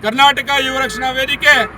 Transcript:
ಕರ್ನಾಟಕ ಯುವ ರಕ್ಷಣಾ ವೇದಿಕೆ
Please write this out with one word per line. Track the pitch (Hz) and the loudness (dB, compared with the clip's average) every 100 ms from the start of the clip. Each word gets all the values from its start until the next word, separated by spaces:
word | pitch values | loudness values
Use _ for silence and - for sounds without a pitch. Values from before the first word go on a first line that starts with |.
ಕರ್ನಾಟಕ | 208 240 285 269 262 277 262 | -4 2 2 2 -2 -2 -2
ಯುವ | 262 | -2
ರಕ್ಷಣಾ | 254 233 262 | -4 -4 -6
ವೇದಿಕೆ | 262 262 285 294 269 214 | -4 -4 0 2 2 0